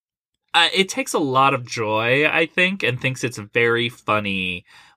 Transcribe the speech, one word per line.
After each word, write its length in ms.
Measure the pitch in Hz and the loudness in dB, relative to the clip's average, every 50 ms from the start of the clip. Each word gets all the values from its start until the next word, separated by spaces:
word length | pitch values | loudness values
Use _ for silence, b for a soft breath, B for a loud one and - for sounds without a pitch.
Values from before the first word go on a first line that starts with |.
| _ _ _ _ _ _ _ _ _ _ - | _ _ _ _ _ _ _ _ _ _ 2
uh, 160 | 170 170 160 - | 2 2 2 2
it 160 | 185 190 190 | 0 0 0
takes 240 | - 262 269 - - | -2 -6 -6 -2 -2
a 60 | 226 | -2
lot 340 | 160 135 127 131 135 135 139 | -2 0 2 4 4 4 2
of 120 | 123 120 113 | 0 -6 -8
joy, 600 | - 120 110 104 107 110 113 120 127 139 151 151 | -6 -6 -2 -2 0 0 2 2 2 4 2 2
I 180 | - 160 165 | 2 2 0
think, 380 | 156 - - 180 185 196 196 - | 0 0 0 0 0 0 -2 -2
and 180 | 117 123 123 | -2 -2 -2
thinks 220 | - 131 131 - - | -4 -4 -4 -2 -6
it's 140 | 117 117 - | -6 -6 -6
very 520 | 104 101 - 120 117 117 117 117 120 117 | -12 -4 0 2 2 2 2 2 0 -2
funny 760 | 120 - - - 107 107 104 101 98 95 92 92 90 90 - b b b b b b | -6 -8 -4 -2 0 0 0 -2 -4 -4 -4 -6 -6 -8 -12 b b b b b b